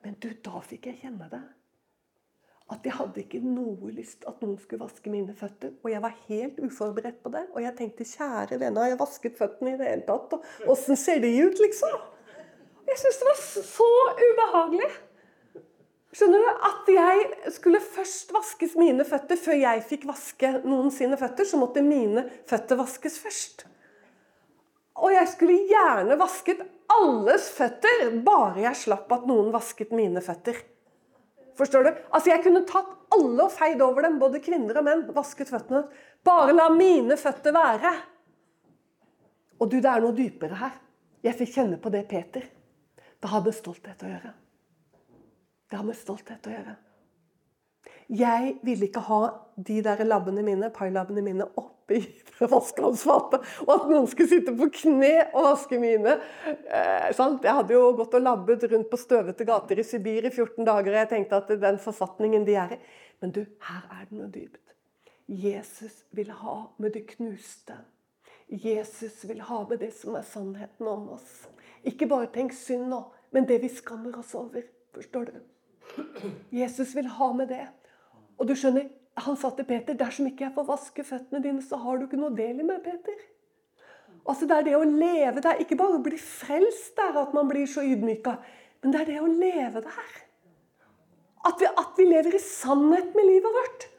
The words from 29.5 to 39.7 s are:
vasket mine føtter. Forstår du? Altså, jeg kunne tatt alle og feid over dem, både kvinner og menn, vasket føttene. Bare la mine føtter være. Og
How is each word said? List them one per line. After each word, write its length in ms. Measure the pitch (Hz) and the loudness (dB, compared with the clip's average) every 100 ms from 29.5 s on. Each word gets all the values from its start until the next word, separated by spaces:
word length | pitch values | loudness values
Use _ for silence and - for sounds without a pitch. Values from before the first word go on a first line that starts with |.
vasket 400 | 226 220 - 214 226 | 0 -6 -10 -4 -2
mine 240 | 208 175 | 0 -2
føtter. 340 | 180 170 - 233 - _ _ _ _ _ _ _ - - | -6 -8 -8 -8 -14 _ _ _ _ _ _ _ -20 -4
Forstår 320 | 277 269 262 | 2 6 4
du? 20 | 311 - | 2 0
Altså, 160 | 311 349 | 2 4
jeg 100 | 330 | 4
kunne 200 | 359 359 359 | 6 6 4
tatt 240 | 381 381 - _ - | -2 -4 -12 _ 4
alle 300 | 277 240 359 | 4 4 2
og 80 | - | 2
feid 240 | 311 285 | 0 4
over 200 | 262 254 | 2 4
dem, 160 | 320 302 | 0 2
både 200 | 269 277 | 2 0
kvinner 380 | 285 339 220 277 | -2 -2 0 0
og 20 | |
menn, 220 | 294 320 254 285 | 2 0 0 -6
vasket 320 | 285 - 269 | -6 -10 -8
føttene. 340 | 240 - 269 285 - _ _ | -8 -2 -2 -2 -12 _ _
Bare 280 | - 349 277 | 4 6 8
la 160 | 330 320 | 6 8
mine 440 | 330 370 330 233 294 | 6 6 6 4 0
føtter 360 | 285 269 302 311 | 0 -2 2 4
være. 380 | 311 220 330 330 - _ _ _ _ _ _ _ _ _ _ _ _ _ _ _ | 4 4 0 -2 -8 _ _ _ _ _ _ _ _ _ _ _ _ _ _ _
Og 120 | 226 | -2